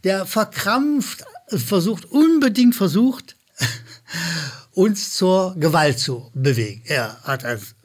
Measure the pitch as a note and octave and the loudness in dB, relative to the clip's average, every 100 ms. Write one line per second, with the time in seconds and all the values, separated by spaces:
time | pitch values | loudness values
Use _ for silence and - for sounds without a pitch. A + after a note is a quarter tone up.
0 | F#3 F#3+ F3+ A3 G#3 - G3 B3 D4 D4 | -2 -2 -2 -2 -2 -4 -2 0 0 0
1 | - - - - _ F#3 A#2 G3 F3 A3 | -4 -10 -18 -20 _ -6 0 0 0 -4
2 | - C#4 D#4+ D#4+ C4+ G#3 A#3+ A#3+ F#3+ E3+ | -2 4 4 4 2 4 4 4 0 2
3 | B3+ B3 - _ _ - - - - - | 2 0 -14 _ _ -6 -6 -6 -16 -20
4 | - E3 E3+ E3 C#3 - _ - G#3 G3+ | -14 -10 -6 -8 -10 -14 _ 0 2 2
5 | - - F#3 F#3 F#3 F#3 D#3+ D#3+ D3+ B2 | -6 -2 2 2 0 0 2 4 2 0
6 | - A#2+ - C3+ C3+ A#2 G#2 G2+ - D3 | -4 -8 -8 -2 0 0 -2 -8 -6 -4
7 | A2 - - C3 A#2+ A2+ - _ | -4 -10 -8 -6 -6 -8 -10 _